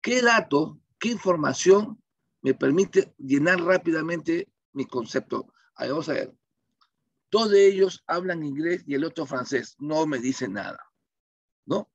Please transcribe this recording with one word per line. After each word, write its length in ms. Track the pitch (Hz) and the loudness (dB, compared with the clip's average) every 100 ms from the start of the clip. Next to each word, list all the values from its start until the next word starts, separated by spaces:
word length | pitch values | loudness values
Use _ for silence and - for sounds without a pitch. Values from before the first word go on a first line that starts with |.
¿Qué 200 | - 254 | 0 2
dato, 580 | 240 226 - 143 156 - _ _ | 4 2 2 0 0 -6 _ _
qué 100 | 226 | -6
información 920 | 233 190 175 143 131 180 196 214 - _ _ _ _ | -2 0 0 0 0 6 6 4 -10 _ _ _ _
me 120 | 135 | -2
permite 600 | 135 135 156 196 190 190 _ | 0 2 2 2 0 0 _
llenar 440 | 135 139 156 180 | -2 2 2 0
rápidamente 920 | 170 185 175 160 160 170 151 170 196 _ _ | 2 0 0 -2 -2 -6 -4 -4 -6 _ _
mi 120 | 139 131 | -10 -6
concepto? 680 | 127 113 131 - 135 - _ _ - | -6 -4 -6 -4 -8 -8 _ _ -10
A 80 | |
ver, 80 | 123 | -6
vamos 180 | 147 156 | -4 -4
a 40 | |
ver. 200 | 143 - _ _ _ _ _ _ _ _ _ _ | -4 -6 _ _ _ _ _ _ _ _ _ _
Dos 200 | 208 226 | 0 4
de 180 | 202 196 | 6 6
ellos 360 | 196 190 - - | 6 0 0 -6
hablan 360 | 165 185 170 | -4 -4 -6
inglés 400 | 151 139 160 175 127 | -6 -4 -4 -4 -4
y 100 | 139 | -4
el 80 | |
otro 220 | 160 165 151 | -4 -6 -8
francés. 500 | 131 120 135 - _ | -8 -4 -4 -6 _
No 260 | 147 156 156 | -4 -2 -2
me 140 | 135 | -2
dice 280 | 123 131 123 | -4 -6 -6
nada, 320 | 98 92 - - _ _ _ _ _ _ _ - | -8 -10 -14 -20 _ _ _ _ _ _ _ -6
¿no? 260 | 185 - | -6 -6